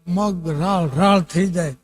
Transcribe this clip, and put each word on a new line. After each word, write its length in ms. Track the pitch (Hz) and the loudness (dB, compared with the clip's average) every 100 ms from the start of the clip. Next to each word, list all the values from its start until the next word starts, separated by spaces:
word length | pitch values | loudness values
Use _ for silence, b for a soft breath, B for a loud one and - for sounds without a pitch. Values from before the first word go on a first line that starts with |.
| 170 | -6
મગ 420 | 180 208 185 165 | -2 -2 -4 -4
રાળ 420 | 147 180 196 160 | -4 0 0 0
રાળ 320 | 131 196 202 | 2 4 4
થઈ 240 | 170 170 190 | 2 -2 -2
જાય. 300 | 175 160 131 | -2 -4 -8